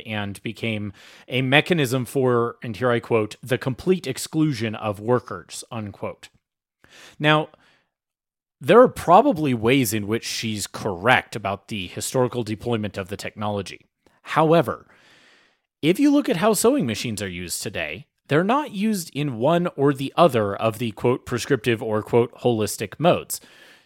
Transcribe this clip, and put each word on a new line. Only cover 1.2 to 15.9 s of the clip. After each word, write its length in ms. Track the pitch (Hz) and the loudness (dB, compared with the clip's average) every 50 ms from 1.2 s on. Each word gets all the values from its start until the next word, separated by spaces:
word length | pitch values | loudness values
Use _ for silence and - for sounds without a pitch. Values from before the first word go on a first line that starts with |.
| - - | -12 -4
a 140 | - 127 | -2 -2
mechanism 640 | 131 131 131 151 156 - 185 165 143 120 123 131 123 | 0 4 4 4 4 4 2 0 0 0 0 -2 -2
for, 520 | - - 143 127 127 123 120 117 117 117 _ | -2 -2 0 2 2 2 2 0 -2 -4 _
and 140 | - 127 110 104 | -12 -10 -8 -2
here 140 | 123 127 | 0 0
I 80 | 120 120 | 0 0
quote, 360 | - - 120 113 107 104 - - | 0 0 0 0 0 0 -6 -10
"the 160 | - 110 127 123 | -6 -4 -4 -2
complete 480 | - 139 123 - - 180 185 180 - 131 | -2 -4 -6 -4 0 0 0 0 0 -8
exclusion 680 | 131 - - - - 160 156 156 139 107 110 113 104 | -8 -8 -8 -6 -2 0 0 0 0 -2 -4 -6 -6
of 240 | 110 110 110 104 95 | -6 -4 -6 -6 -4
workers," 640 | 104 110 123 120 - - 110 90 76 - - - - - | 0 0 0 0 0 -4 -14 -14 -14 -14 -16 -16 -14 -12
unquote. 580 | - 117 107 101 98 - - 101 82 - - - _ _ _ _ _ _ _ _ _ _ _ _ _ - - - - - | -10 -10 -10 -10 -12 -10 -10 -12 -12 -12 -20 -20 _ _ _ _ _ _ _ _ _ _ _ _ _ -20 -20 -20 -10 -2
Now, 320 | 147 151 156 151 156 - _ - _ _ _ _ _ _ _ _ _ _ _ _ _ _ _ _ _ _ _ - | 2 4 4 4 2 -2 _ -20 _ _ _ _ _ _ _ _ _ _ _ _ _ _ _ _ _ _ _ -6
there 220 | 147 127 180 226 | 2 6 8 8
are 80 | 254 202 | 8 8
probably 640 | - - - - 170 196 233 294 247 156 156 143 127 | 4 0 2 6 6 8 8 6 2 0 0 0 0
ways 400 | 113 107 113 131 143 127 101 110 | 2 2 4 4 4 2 2 0
in 120 | 107 101 98 | -2 -2 -2
which 180 | 110 117 - | -4 -4 -4
she's 420 | - - - - 113 107 104 95 - | -6 -8 -6 -6 -4 -4 -6 -8 -10
correct 680 | - - - 117 95 85 92 117 127 107 - - - | -10 -8 -6 -6 -4 0 4 4 4 4 4 -2 -10
about 340 | 117 101 98 98 95 _ - | -8 -6 -6 -6 -6 _ -10
the 180 | 113 104 90 87 | -10 -8 -8 -8
historical 560 | - - 107 - - 131 127 120 - 120 117 | -10 -10 -8 -4 -2 0 0 0 -2 -4 -6
deployment 540 | 104 110 104 - 120 120 110 107 104 - 104 | -6 -6 -6 -4 -4 -4 -4 -4 -6 -6 -8
of 100 | 95 87 | -10 -8
the 80 | 104 95 | -10 -12
technology. 680 | - 92 - - 107 104 104 101 95 87 69 - _ _ _ _ _ _ _ _ - | -12 -12 -10 -8 -6 -6 -4 -6 -6 -8 -12 -20 _ _ _ _ _ _ _ _ -12
However, 640 | - - 147 160 156 160 170 143 113 85 64 - _ _ _ _ _ _ _ _ _ _ _ _ _ _ _ _ _ _ _ | -4 0 2 4 4 4 4 2 0 -2 -8 -10 _ _ _ _ _ _ _ _ _ _ _ _ _ _ _ _ _ _ _
if 160 | - 147 | 0 0